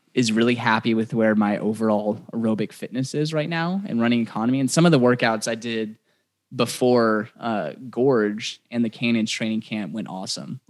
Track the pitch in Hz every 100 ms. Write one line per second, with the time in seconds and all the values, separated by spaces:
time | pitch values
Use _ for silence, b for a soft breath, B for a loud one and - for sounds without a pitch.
0 | _ - 117 110 117 120 117 110 117 113
1 | 113 113 110 107 104 104 104 110 110 104
2 | 104 104 - 117 113 104 104 - - 120
3 | 131 143 151 156 156 165 170 196 202 117
4 | 117 120 110 107 117 131 131 165 175 143
5 | 123 123 120 110 117 113 117 113 110 110
6 | _ _ _ _ _ 127 120 - 127 123
7 | 113 107 110 - 117 107 78 - 127 117
8 | 135 123 104 107 - - _ 120 117 -
9 | 117 117 110 - 110 110 - 110 92 110
10 | - 92 107 - - 135